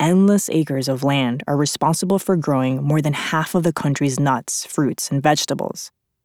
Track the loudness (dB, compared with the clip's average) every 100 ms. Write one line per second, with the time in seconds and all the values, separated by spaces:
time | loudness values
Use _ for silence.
0 | 2 4 4 4 2 0 0 -2 -2 -2
1 | 0 0 0 -2 -2 0 0 0 0 0
2 | 0 0 0 0 2 0 0 0 0 0
3 | 0 -2 -2 -2 0 0 0 0 -2 0
4 | 0 0 0 0 -4 -8 -6 -2 -2 -2
5 | -4 0 2 2 0 -4 -4 -8 -14 _
6 | _ _